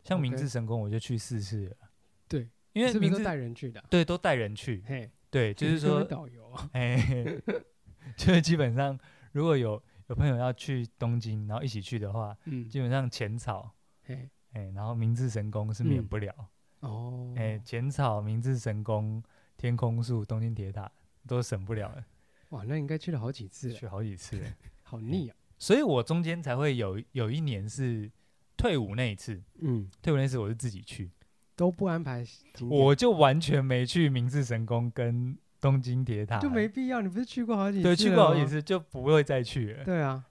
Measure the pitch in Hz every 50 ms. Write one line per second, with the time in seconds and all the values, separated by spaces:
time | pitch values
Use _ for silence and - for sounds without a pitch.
0 | - - 185 180 139 123 131 131 147 131 117 120 113 107 117 117 104 104 107 113
1 | - - 120 110 - - 120 107 98 95 113 104 98 92 104 _ - - _ _
2 | _ _ _ _ _ - 160 135 117 117 _ _ _ _ - 208 247 247 220 214
3 | 175 160 185 208 214 190 160 139 123 117 120 - 143 123 110 104 - - 180 175
4 | 165 175 175 175 - 175 143 123 110 101 107 - - 131 110 92 101 117 139 127
5 | 110 110 _ _ _ - - 135 117 107 104 - 151 156 160 156 151 147 147 147
6 | - - - - 151 120 120 117 110 117 127 - 139 147 - 127 123 120 123 127
7 | - 131 127 123 117 139 - 427 - 226 - - - _ _ _ _ - - _
8 | - 127 - - - 185 180 170 156 160 170 151 139 120 117 131 139 139 135 127
9 | - - - - - - - 143 156 165 151 135 120 110 104 104 _ _ _ -
10 | - - 123 - 147 143 127 120 123 127 120 - - - 135 123 117 - _ -
11 | 117 117 120 120 110 110 107 107 104 104 107 123 147 123 107 104 95 - 117 110
12 | 104 98 101 117 107 104 104 - - 165 135 127 117 110 113 139 127 120 131 135
13 | 131 123 - - 117 104 113 117 - 123 101 95 - 104 - _ _ _ _ _
14 | _ - 127 135 127 131 _ _ _ _ 120 107 98 95 95 98 107 113 120 117
15 | 110 113 117 117 131 123 110 110 104 107 104 107 107 107 107 101 117 - 139 123
16 | 110 101 - 107 104 95 - - 104 - _ _ _ _ _ - - 120 107 113
17 | 120 123 127 123 123 123 123 123 110 110 107 107 113 - 123 117 127 139 135 -
18 | 139 120 107 104 101 107 110 117 117 135 131 117 - 117 104 107 104 110 107 107
19 | 107 107 110 113 113 _ _ _ _ _ _ - - 120 120 113 127 117 117 117
20 | 117 123 120 110 104 - 113 110 113 117 113 107 98 95 98 104 98 - _ _
21 | _ _ _ _ - - 127 123 117 - 110 95 98 104 113 107 98 101 - 131
22 | 113 _ _ _ _ _ _ _ _ - 160 107 98 120 147 156 143 139 156 156
23 | - 180 160 120 110 127 139 - 104 92 - - 135 120 113 - 123 98 98 101
24 | 113 107 98 90 - - - 98 - - - _ - - - - _ - 120 113
25 | 110 120 160 190 143 113 - _ _ _ _ - - - 214 277 302 196 139 123
26 | 113 - 165 170 170 165 170 175 147 139 120 135 151 147 131 120 107 95 92 107
27 | - _ - 131 113 110 139 160 160 143 113 95 98 107 - 139 131 123 117 110
28 | 104 107 - _ _ _ _ _ _ _ - - - 240 170 135 107 95 101 120
29 | 127 113 98 - - 127 104 90 - _ _ - 165 139 120 110 98 95 - _
30 | - 165 147 135 135 135 131 120 104 104 113 113 127 120 101 92 - - - -
31 | 95 87 _ _ _ _ _ _ _ _ _ - 175 185 170 - 196 180 165 170
32 | 156 135 127 120 120 - - - _ - - - 120 120 147 143 135 139 143 -
33 | 247 240 202 156 147 131 139 165 165 139 147 139 131 131 127 123 123 123 - 170
34 | 165 143 131 123 120 127 139 147 131 117 120 113 113 110 120 117 120 120 - 131
35 | 120 117 120 120 123 127 139 - _ _ _ - - 139 135 135 123 127 123 127
36 | 131 117 110 104 104 98 117 104 294 277 247 220 208 220 - 262 254 254 254 233
37 | 202 185 175 220 254 - - 254 233 220 226 196 196 202 202 196 170 180 175 165
38 | 214 202 185 226 190 156 147 151 139 131 151 151 151 - 190 180 160 - - 131
39 | 127 143 156 151 139 - 143 127 120 - - 135 113 104 - 143 139 185 180 165
40 | 147 135 131 135 127 _